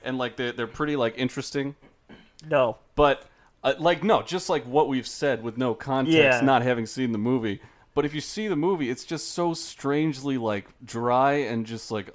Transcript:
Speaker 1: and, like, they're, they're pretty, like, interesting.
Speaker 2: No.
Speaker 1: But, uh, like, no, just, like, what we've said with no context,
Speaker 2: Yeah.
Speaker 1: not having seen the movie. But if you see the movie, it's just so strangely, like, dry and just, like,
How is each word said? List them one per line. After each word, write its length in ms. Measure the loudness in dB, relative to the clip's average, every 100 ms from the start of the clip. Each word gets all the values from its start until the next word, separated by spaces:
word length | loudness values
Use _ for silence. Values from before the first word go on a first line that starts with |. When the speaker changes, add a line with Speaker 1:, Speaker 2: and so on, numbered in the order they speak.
Speaker 1:
and, 160 | -6 -4
like, 180 | -4 -2
they're, 140 | -4
they're 160 | -4 -6
pretty, 280 | -4 -2 0
like, 200 | 0 0
interesting. 580 | -4 -4 -6 -6 -6 -8 -18 _ _ -20 _ _ -2
Speaker 2:
No. 300 | 2 2 0 _ 4
Speaker 1:
But, 280 | 4 4 -4 _ _ _
uh, 100 | -2 2
like, 240 | 2 2
no, 180 | 4 2
just, 280 | 2 -4 -2
like, 160 | -2 0
what 220 | 2 2
we've 200 | 0 -4
said 340 | -2 -2 0
with 140 | -4 -2
no 160 | -2
context, 420 | -2 -2 -2 4 6
Speaker 2:
Yeah. 260 | 6 6
Speaker 1:
not 200 | 4 4
having 240 | 4 0 -2
seen 260 | -4 -2
the 60 | 0
movie. 420 | 0 0 -2 -6 -10 _ _ -2
But 100 | -2
if 80 |
you 80 | -2
see 260 | -8 -6 -4
the 80 | 0
movie, 340 | 0 0 -2
it's 140 | -4
just 280 | -6 -10 -8
so 200 | -4 -2
strangely, 840 | -4 -8 -8 -2 0 0 -2 -4 -2
like, 300 | -2 -2 -6 _ -12
dry 480 | -4 2 4 4
and 320 | 2 0 -4 -4
just, 260 | -8 -6
like, 180 | -6 -6